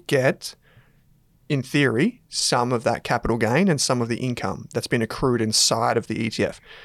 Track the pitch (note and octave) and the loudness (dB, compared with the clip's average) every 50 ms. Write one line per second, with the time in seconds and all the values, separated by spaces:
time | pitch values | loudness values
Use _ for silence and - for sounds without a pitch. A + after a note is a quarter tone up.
0 | - - C#3+ C3+ B2+ C#3 C#3+ - - - - _ _ _ _ - _ _ _ _ | 0 0 0 2 2 2 0 0 -8 -14 -16 _ _ _ _ -20 _ _ _ _
1 | _ _ _ _ _ _ _ _ _ - D3+ C3+ B2+ - - D3 C#3+ B2 A2+ A#2 | _ _ _ _ _ _ _ _ _ -2 -2 -2 -2 0 0 2 2 4 4 2
2 | E3 B3 - - _ _ - - - - C#3+ B2 B2 B2 B2+ A#2 - A2+ A#2 - | 2 0 0 -6 _ _ -6 -4 -2 0 2 2 2 0 0 0 0 0 -2 -2
3 | - - C3 A#2 - - A#2 A#2 A#2 G#2+ B2 D#3 G3 G3 D#3 C3 - - C3 B2 | -2 -2 -2 0 0 0 0 0 2 2 2 4 4 4 2 2 0 0 0 0
4 | A#2 A#2 A#2+ - B2 C3 A#2+ - - G2 - - A2+ - - A#2+ - - - A#2+ | 0 -2 -2 -2 -2 -4 -4 -4 -4 -6 -6 -6 -10 -6 -6 -6 -4 -2 -2 -2
5 | A2+ - - - D3 C3 A#2+ A2+ A2 A2 G#2+ - - - - A2+ A#2 B2 A#2 A#2 | -2 -2 -2 -2 0 0 2 2 0 0 2 2 2 2 2 2 2 2 0 0
6 | - - A2 G#2+ A2+ A2 - - G2+ - - - _ - - - | -2 -2 -6 -4 -4 -4 -2 -2 -2 -2 -4 -10 _ -20 -20 -20